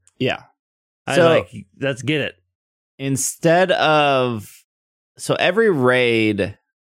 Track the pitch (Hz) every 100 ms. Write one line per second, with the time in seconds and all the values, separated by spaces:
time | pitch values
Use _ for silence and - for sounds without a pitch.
0 | _ - 127 - - _ _ _ _ _
1 | - 147 165 151 98 113 98 - 135 120
2 | 123 156 113 - _ _ _ _ _ -
3 | 135 131 - - 165 170 185 - 151 151
4 | 147 135 123 113 - - _ _ _ _
5 | _ - - 135 160 190 226 156 123 127
6 | 120 113 110 101 95 - _ _